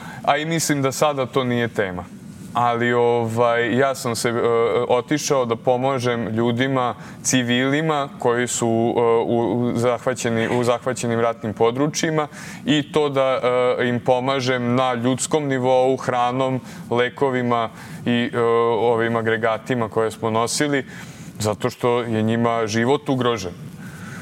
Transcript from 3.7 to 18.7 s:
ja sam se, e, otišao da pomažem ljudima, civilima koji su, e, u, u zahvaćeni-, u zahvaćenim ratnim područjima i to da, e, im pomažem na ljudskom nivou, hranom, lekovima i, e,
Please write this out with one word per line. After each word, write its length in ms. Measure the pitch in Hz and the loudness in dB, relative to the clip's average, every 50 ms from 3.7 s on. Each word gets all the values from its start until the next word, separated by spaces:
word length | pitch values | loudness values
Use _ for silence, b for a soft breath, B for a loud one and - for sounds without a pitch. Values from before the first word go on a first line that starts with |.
| 113 127 | 2 2
ja 180 | 139 135 131 | 2 2 0
sam 200 | - - 123 117 | -2 -4 -4 -2
se, 140 | - - 120 | -2 0 0
e, 40 | 113 117 98 117 117 117 117 113 - 120 120 - | 0 2 2 2 2 2 2 2 2 0 2 2
otišao 580 | 123 123 117 - 151 143 - - 147 135 123 | 2 0 0 0 -2 -2 0 0 0 2 2
da 100 | 117 117 | 0 -2
pomažem 720 | 113 - 131 127 123 131 135 139 131 117 123 120 117 117 110 | -2 0 0 0 2 2 0 0 0 0 -2 -2 -2 -2 -2
ljudima, 680 | 110 113 117 120 120 117 131 135 135 131 123 117 110 - B B B B B | -2 0 0 2 2 2 0 0 2 0 0 0 -2 -6 B B B B B
civilima 880 | - 131 131 120 120 123 123 131 135 139 151 165 160 156 143 139 147 - - | 0 0 2 2 2 2 2 2 2 0 0 0 0 0 0 -2 -4 -6 -2
koji 280 | - 123 117 123 123 120 | 0 0 2 2 0 -2
su, 180 | - - 120 | -2 -2 0
e, 360 | 117 113 113 113 117 - - | 0 2 2 2 2 2 2
u, 360 | 120 117 113 117 - 82 117 117 117 95 104 | 2 4 4 2 2 2 0 0 2 2 0
u 180 | 120 123 120 90 | 0 0 0 0
zahvaćeni-, 840 | 117 117 123 120 113 - 131 127 - - 120 113 113 113 - 117 123 | 0 2 0 0 0 0 -2 -4 -2 -2 -2 0 0 0 0 0 2
u 40 | 120 | 2
zahvaćenim 560 | 117 120 117 - 131 123 - - 120 117 117 | 2 0 0 0 -4 -4 -2 -2 -2 0 0
ratnim 340 | 117 117 113 - - 110 98 | 0 0 0 -2 -6 -6 -2
područjima 760 | - 113 117 120 131 143 156 - - - 165 156 156 151 147 B B B B B B B | 2 2 2 2 2 0 -2 -2 -2 -2 0 0 0 -2 -4 B B B B B B B
i 260 | B 147 151 139 - | B 0 0 0 0
to 180 | - 156 147 143 | 0 0 2 2
da, 300 | 135 135 135 131 131 117 - 123 123 127 123 127 120 - | 2 2 2 2 2 2 2 2 2 2 2 2 2 2
e, 80 | 123 123 | 0 0
im 100 | 120 117 | 0 0
pomažem 760 | - 135 127 123 123 135 135 139 123 127 131 123 120 120 120 | 2 2 2 2 2 0 0 0 0 0 0 0 0 0 2
na 180 | 127 131 127 123 | 2 2 2 0
ljudskom 540 | 117 117 127 131 123 - - 156 156 147 139 | 0 0 0 0 0 0 0 0 0 0 0
nivou, 500 | 135 131 123 127 131 127 127 131 131 127 | 0 0 2 2 4 4 4 4 2 0
hranom, 640 | - - 123 123 123 123 123 131 135 131 131 123 - B B B B B | -2 -2 0 0 0 0 0 0 0 0 0 -2 -6 B B B B B
lekovima 800 | 120 120 123 123 - - 143 135 127 127 123 120 120 117 113 107 - B B B B B B | 0 0 0 0 0 0 0 0 0 0 0 0 0 0 0 -2 -6 B B B B B B
i, 240 | 123 120 120 120 - - | 0 0 0 0 0 0
e, 60 | 120 117 117 117 117 117 117 | 0 2 2 4 4 4 2